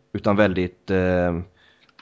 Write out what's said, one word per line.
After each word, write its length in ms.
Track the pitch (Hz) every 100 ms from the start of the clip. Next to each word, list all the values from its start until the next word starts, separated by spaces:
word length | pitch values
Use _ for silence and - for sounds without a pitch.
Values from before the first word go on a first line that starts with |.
| _
utan 220 | 101 110 101
väldigt, 560 | 104 92 90 - -
eh, 420 | 95 92 90 87 85 90 _ _ _ _ _